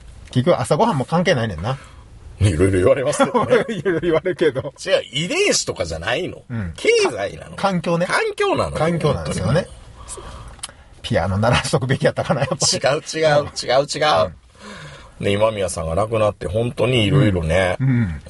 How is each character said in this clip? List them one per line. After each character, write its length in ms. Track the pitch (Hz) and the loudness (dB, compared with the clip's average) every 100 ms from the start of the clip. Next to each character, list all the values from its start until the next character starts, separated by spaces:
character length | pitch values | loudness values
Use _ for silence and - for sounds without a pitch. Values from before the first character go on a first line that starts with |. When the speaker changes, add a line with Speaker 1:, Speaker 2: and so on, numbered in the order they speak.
| - - - | -18 -20 -4
Speaker 1:
結 160 | 127 127 | 0 2
局 140 | - | 2
朝 160 | 127 156 | 2 2
ご 80 | |
は 80 | 226 | 2
ん 60 | 156 | 2
も 60 | |
関 200 | 123 165 | 0 0
係 100 | 180 | 2
な 100 | 123 | 0
い 40 | 113 | 0
ね 80 | 82 | -4
ん 60 | |
な。 140 | 98 139 - - - - - - | -4 -6 -10 -20 -20 -20 -20 0
Speaker 2:
い 140 | 101 | 0
ろ 160 | 78 98 | 4 2
い 20 | |
ろ 80 | 95 | 4
言 60 | |
わ 100 | 92 | 4
れ 80 | - | 4
ま 100 | 131 | 2
す 120 | 143 | 0
け 60 | 269 | 0
ど 120 | 233 | 2
ね。 200 | 190 247 - | 2 2 2
Speaker 1:
<laughs> 80 | |
い 80 | 208 | -2
ろ 80 | 190 | -2
い 40 | |
ろ 60 | 160 | 0
言 120 | 175 | 0
わ 80 | 156 | 0
れ 80 | 185 | 0
る 60 | 156 | 0
け 160 | 160 | 0
ど。 80 | 127 | 0
Speaker 2:
違 300 | 139 - 175 | -8 -10 0
う、 120 | 180 - | 0 0
遺 140 | 135 175 | -4 -2
伝 260 | 330 403 | 0 2
子 120 | 220 | 2
と 100 | - | -2
か 100 | - | -6
じ 100 | 87 80 | -6 -4
ゃ 20 | |
な 160 | 90 | -4
い 140 | 131 165 | -4 -4
の。 140 | - - | -10 -8
Speaker 1:
う 60 | |
ん。 180 | 117 90 80 | -6 -6 -2
Speaker 2:
経 120 | 403 466 381 | 2 2 2
済 260 | 214 196 - | -2 -6 -8
な 120 | - | -14
の。 80 | 165 | -2
Speaker 1:
環 240 | 196 180 | 0 0
境 180 | 180 170 | 0 0
ね。 80 | 180 | 0
Speaker 2:
環 140 | 180 453 415 | 0 0 -2
境 180 | 403 | 0
な 160 | 311 95 | 0 -2
の。 60 | - | 0
Speaker 1:
環 240 | 156 165 | 0 2
境 120 | 151 | 0
な 80 | - | 0
ん 20 | |
で 80 | - | -4
す 80 | 92 | -2
よ 120 | 95 | 0
ね。 0 | |
Speaker 2:
本 120 | 151 285 - - - - | 0 -2 -14 -20 -20 -16
当 60 | - | -14
に。 60 | - - - - - - - - | -14 -16 -16 -16 -18 -18 -20 -16
Speaker 1:
ピ 160 | - 101 | -2 0
ア 80 | 82 | 0
ノ 120 | 98 | 0
習 180 | 113 151 | 2 2
わ 80 | |
し 60 | - | 0
と 80 | 147 | -2
く 80 | 127 | 0
べ 100 | - | 0
き 60 | |
や 80 | - | 0
っ 20 | |
た 80 | - | 0
か 120 | - | -2
な、 80 | 123 | -2
や 40 | - | -2
っ 20 | |
ぱ 60 | - | -2
り。 80 | - | -2
Speaker 2:
違 60 | 285 127 147 | 0 0 0
う、 60 | |
違 380 | - 156 156 147 | -4 0 4 2
う、 60 | 143 | 0
違 360 | - 123 127 | -8 0 2
う、 40 | 143 | 2
違 300 | 151 151 160 | 0 2 2
う。 40 | - | 0
Speaker 1:
う 20 | |
ん。 60 | - - - - - - - - - | -4 -20 -20 -18 -16 -16 -18 -20 -4
Speaker 2:
ね、 100 | 104 | 0
今 220 | 101 110 | 2 2
宮 160 | 107 90 | 2 -4
さ 140 | - | -2
ん 60 | 80 | -2
が 60 | |
亡 140 | 82 110 | 0 0
く 100 | 113 | 2
な 140 | 107 | 0
っ 20 | |
て 140 | - 85 | 0 -4
本 240 | 104 120 | -2 -2
当 140 | - 113 | 0 0
に 160 | 123 | 2
い 60 | 104 | 4
ろ 140 | 95 | 4
い 60 | 104 | 4
ろ 140 | 90 | 2
ね、 320 | 80 87 90 92 | 2 2 2 0
Speaker 1:
う 60 | |
ん。 40 | 135 | 2
う 40 | |
ん。 300 | 120 104 73 | 2 0 -4